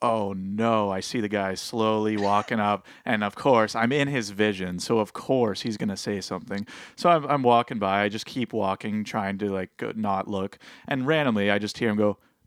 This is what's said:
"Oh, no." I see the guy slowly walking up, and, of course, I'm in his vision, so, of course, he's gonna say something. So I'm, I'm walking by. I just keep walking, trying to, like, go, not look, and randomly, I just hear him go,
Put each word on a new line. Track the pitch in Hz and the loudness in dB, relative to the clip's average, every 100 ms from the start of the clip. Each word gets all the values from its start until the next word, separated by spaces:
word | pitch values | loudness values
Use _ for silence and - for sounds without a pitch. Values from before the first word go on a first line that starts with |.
"Oh, | 123 113 101 95 | -2 0 -2 -4
no." | 95 101 117 110 101 | -6 0 2 2 0
I | 95 | -2
see | 95 131 | -4 -4
the | 104 | -2
guy | 104 98 | 0 -2
slowly | 95 - 120 110 110 107 107 | -4 -6 0 2 2 0 0
walking | 101 101 104 117 | 2 2 2 0
up, | 104 101 - - | 2 0 -4 -12
and, | - 110 | -4 -2
of | 104 - | -2 0
course, | 143 120 110 117 | 4 6 4 2
I'm | 117 | 0
in | 143 139 | 2 0
his | 143 101 | 0 -4
vision, | 98 107 95 92 90 | 0 2 2 -4 -6
so, | - 113 | 0 0
of | 104 | 0
course, | - - 135 117 95 | -4 0 2 2 0
he's | 123 107 | -4 -4
gonna | 104 95 | -4 -4
say | - 101 | -4 -4
something. | 92 95 78 101 101 - - - | -4 -8 -6 -8 -8 -12 -18 -2
So | 180 | 2
I'm, | 165 139 | 2 2
I'm | 143 | 2
walking | 123 117 117 117 | 4 4 2 -2
by. | 98 98 | 2 2
I | 104 | 2
just | 107 - | 0 -6
keep | 135 117 | -6 -4
walking, | 113 98 95 107 104 | -2 0 -2 -2 -4
trying | 104 113 98 98 | -4 -4 -4 -2
to, | 104 | -2
like, | 95 92 - | -2 -4 -8
go, | 117 | -8
not | 110 107 98 98 | -4 -2 -2 -2
look, | 98 101 - - - - | -4 -6 -10 -20 -20 -6
and | 135 127 | -4 0
randomly, | 160 143 107 101 | 2 2 2 2
I | 101 | 2
just | 104 - | 0 -2
hear | 117 | 0
him | 104 | 2
go, | 104 98 _ _ | 2 0 _ _